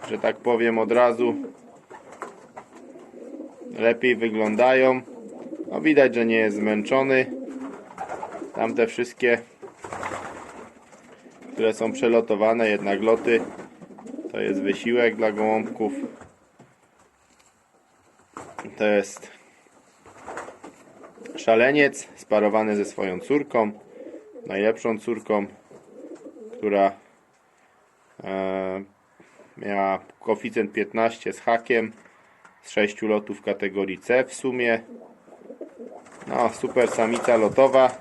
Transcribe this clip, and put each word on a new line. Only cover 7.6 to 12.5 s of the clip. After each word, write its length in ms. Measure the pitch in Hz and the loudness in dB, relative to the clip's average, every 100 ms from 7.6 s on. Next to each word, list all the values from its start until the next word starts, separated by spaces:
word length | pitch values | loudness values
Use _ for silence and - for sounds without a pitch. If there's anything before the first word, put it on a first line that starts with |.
| - - - - - - - - - | -12 -14 -18 -14 -12 -10 -12 -12 -10
Tamte 320 | - 113 117 113 | -4 -2 2 0
wszystkie, 520 | - 120 - 123 117 - _ - - - - - - - - - - - - - - - - - - - | 0 -6 0 2 2 0 _ -20 -18 -14 -10 -10 -10 -12 -16 -18 -20 -20 -20 -20 -20 -20 -20 -20 -20 -16
które 220 | - 110 | -2 -2
są 180 | 107 113 | 0 -4
przelotowane, 760 | - 117 117 113 104 113 | 0 2 2 2 0 2